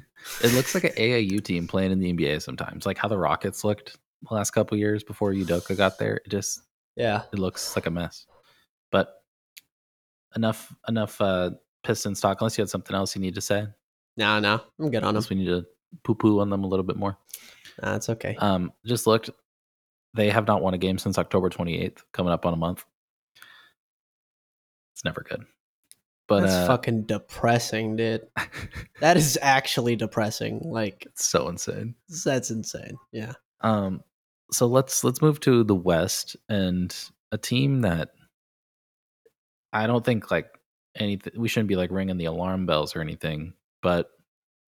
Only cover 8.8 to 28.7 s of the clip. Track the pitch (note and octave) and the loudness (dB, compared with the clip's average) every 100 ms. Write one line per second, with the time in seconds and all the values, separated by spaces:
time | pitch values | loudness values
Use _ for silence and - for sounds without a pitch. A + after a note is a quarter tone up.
8.8 | _ G2 - - _ _ _ - - _ | _ 0 0 -6 _ _ _ -20 -20 _
9.8 | _ _ _ _ _ A2+ A2+ G#2+ - - | _ _ _ _ _ -2 0 -2 -8 -12
10.8 | - A2+ G#2 - G2+ F#2 F2+ - _ _ | -4 -2 -2 0 0 2 0 -4 _ _
11.8 | - A2 G#2 G2 G2+ F#2+ A2 - G2+ F#2+ | -2 -2 -2 0 0 0 0 0 -2 -4
12.8 | - G2 G2 G2 F#2+ F#2+ - G2+ G#2 - | -4 -2 -2 -2 -4 -4 -2 -2 -2 -10
13.8 | _ _ _ - G#2 G#2+ G#2 A2 - - | _ _ _ -2 2 4 4 2 -2 -6
14.8 | D3+ A#2 G2 G#2+ G#2+ F#2+ F2+ F2+ F2 _ | -2 0 2 0 0 0 0 0 -2 _
15.8 | _ - - A2 A2 G#2 G2+ G2 G2 F#2+ | _ -6 -2 4 4 6 2 0 0 0
16.8 | F#2 G2+ G2 G2 _ - - - - - | 0 -2 -4 -6 _ -18 -18 -20 -20 -10
17.8 | G2+ G2+ - A2+ - A2 G#2 F#2 F2 - | -4 -4 -2 -4 -6 -2 0 2 -2 -6
18.8 | A2 A#2+ - A2 - - _ _ _ _ | -4 0 4 2 2 -16 _ _ _ _
19.8 | _ _ _ A2+ G#2 A2+ G#2+ G#2 F#2+ F#2 | _ _ _ 0 2 4 4 2 2 0
20.8 | F#2 F#2+ G2+ F#2+ E2+ G2 F#2 - F2 E2+ | 0 0 0 0 2 2 0 0 -2 -2
21.8 | F2+ - - - F2+ E2+ F2+ E2 E2 - | -4 -8 -10 -4 0 2 0 0 -2 -4
22.8 | - _ _ _ _ _ - - - _ | -10 _ _ _ _ _ -20 -20 -20 _
23.8 | _ _ _ _ _ _ _ _ _ _ | _ _ _ _ _ _ _ _ _ _
24.8 | _ - - D#2+ - - - _ _ _ | _ -8 -6 -6 -8 -10 -10 _ _ _
25.8 | _ _ _ _ - G2+ F#2+ F#2 F2 B2 | _ _ _ _ 0 4 4 4 4 2
26.8 | - A2+ G#2+ G#2 - - A#2+ A#2+ - A2 | 2 -2 0 -4 -6 -2 2 2 2 -2
27.8 | A2 A2 A2+ A2 - - - - - | -2 -2 0 -2 -6 -8 -8 -10 -12